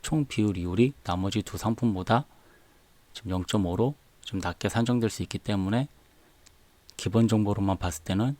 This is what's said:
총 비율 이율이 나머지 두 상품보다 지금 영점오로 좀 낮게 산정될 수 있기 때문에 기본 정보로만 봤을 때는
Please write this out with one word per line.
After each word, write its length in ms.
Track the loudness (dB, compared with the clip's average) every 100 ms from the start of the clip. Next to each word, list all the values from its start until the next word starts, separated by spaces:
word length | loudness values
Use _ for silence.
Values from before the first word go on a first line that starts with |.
총 240 | -2 -2 -2
비율 300 | 0 0 0
이율이 360 | -2 2 2 2
나머지 400 | -4 -2 -2 -2
두 160 | -6 -4
상품보다 640 | -4 0 0 -2 2 2 0 -14 -20 -20 _ _ _ _ _
지금 200 | -14 -6
영점오로 640 | -4 0 0 0 2 0 -2 _ _
좀 180 | -8 -6
낮게 300 | -6 -4 -2
산정될 420 | 0 2 2 0
수 140 | -2
있기 140 | -6 -6
때문에 500 | -4 -2 0 0 -2 -8 _ _ -20 _ -20 _ _ _ _ -8
기본 300 | 0 4 4
정보로만 520 | 4 2 0 0 0
봤을 260 | -2 -6
때는 320 | -2 0 0 -2